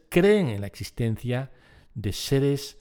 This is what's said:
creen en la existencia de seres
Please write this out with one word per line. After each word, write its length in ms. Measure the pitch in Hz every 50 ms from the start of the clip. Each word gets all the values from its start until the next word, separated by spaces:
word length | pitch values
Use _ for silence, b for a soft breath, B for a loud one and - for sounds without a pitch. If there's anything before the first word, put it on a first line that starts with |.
| _ _
creen 380 | - 175 185 202 214 208 180 127
en 120 | 107 98
la 80 | 101 98
existencia 840 | - - 101 - - - 120 113 110 - - 120 123 127 135 - b b b b b b b b -
de 200 | 113 98 104 92
seres 640 | - - - 139 135 139 139 143 139 - - - b